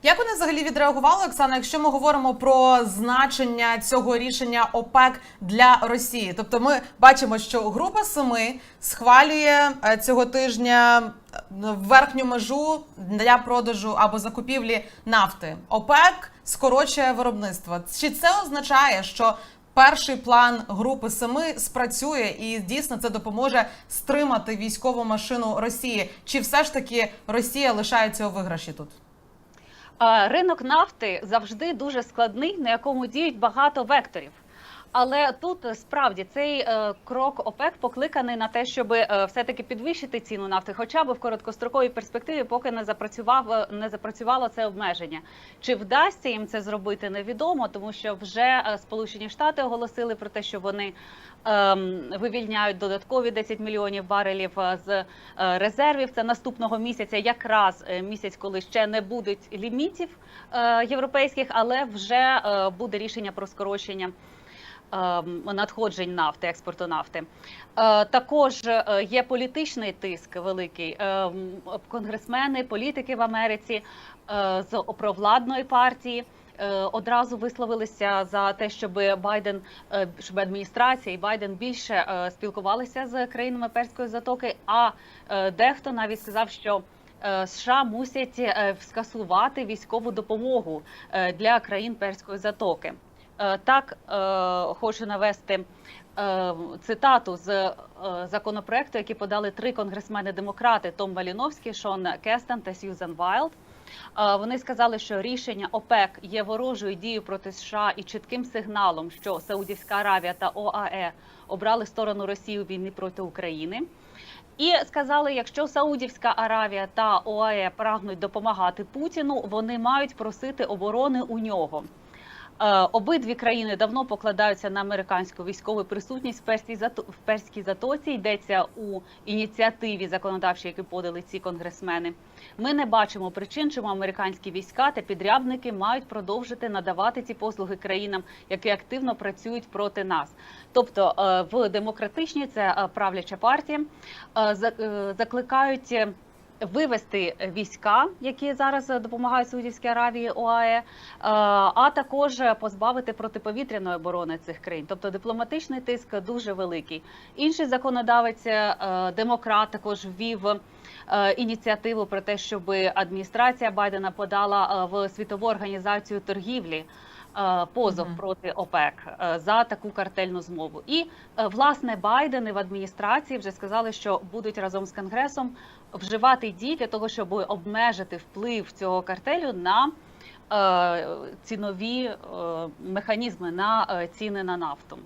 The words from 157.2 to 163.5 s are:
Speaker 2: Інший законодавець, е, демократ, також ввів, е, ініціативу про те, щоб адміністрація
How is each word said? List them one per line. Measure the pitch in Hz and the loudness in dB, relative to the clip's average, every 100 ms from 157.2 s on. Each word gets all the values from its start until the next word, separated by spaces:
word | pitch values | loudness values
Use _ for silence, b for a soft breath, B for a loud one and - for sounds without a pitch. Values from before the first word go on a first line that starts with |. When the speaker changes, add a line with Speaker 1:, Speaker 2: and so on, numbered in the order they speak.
| B - | B -2
Speaker 2:
Інший | 302 320 294 | 0 0 0
законодавець, | 254 262 247 233 233 233 226 233 | 0 0 -2 4 4 4 -2 -2
е, | 214 208 - 196 185 185 175 | 0 0 -2 -2 -2 -2 -2
демократ, | 226 240 226 214 214 | 0 0 2 2 2
також | - 208 202 190 180 | -2 -6 -6 -8 -8
ввів, | 226 220 196 | -6 -4 -2
е, | 202 - - - - - 208 202 | -2 -6 -20 -20 -20 -2 2 4
ініціативу | 196 233 226 233 214 233 226 202 | 2 0 -2 -2 -2 -2 -4 -4
про | 196 | -4
те, | 196 202 | -4 -6
щоб | - 208 180 196 185 | -4 -8 -2 0 2
адміністрація | 180 185 190 190 226 247 | 0 -2 -4 -6 2 2